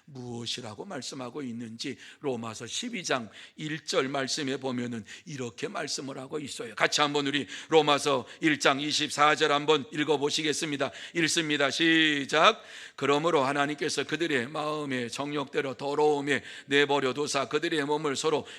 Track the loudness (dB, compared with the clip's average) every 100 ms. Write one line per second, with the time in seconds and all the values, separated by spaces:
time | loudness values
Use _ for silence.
0 | -18 -12 -10 -8 -8 -8 -10 -12 -10 -10
1 | -10 -10 -10 -10 -8 -8 -10 -10 -10 -10
2 | -16 -8 -6 -4 -6 -10 -8 -8 -6 -6
3 | -2 -2 -2 -14 -18 -10 -6 -6 0 0
4 | 2 0 -2 -2 -2 -2 -4 -4 -4 -6
5 | -10 -16 -12 -10 -8 -8 -8 -6 -6 -6
6 | -8 -10 -8 -8 -8 -10 -8 0 2 4
7 | 2 2 0 -2 -4 -10 4 6 6 4
8 | 4 0 -2 0 2 4 4 4 0 -2
9 | 0 4 4 6 4 4 4 2 0 -2
10 | 0 2 0 0 -2 -2 -4 -4 -4 -6
11 | -6 0 2 2 0 2 2 2 4 6
12 | 4 2 0 4 6 4 -4 -18 -16 -2
13 | 2 2 4 4 4 2 0 -2 -2 -2
14 | -2 -2 0 0 -2 -4 -4 -4 -4 -4
15 | -4 -6 -4 -4 -4 -4 -4 -4 -2 2
16 | 4 4 2 0 -2 -14 2 4 4 4
17 | 2 0 -2 -2 0 0 0 0 0 0
18 | 0 -2 0 0 -2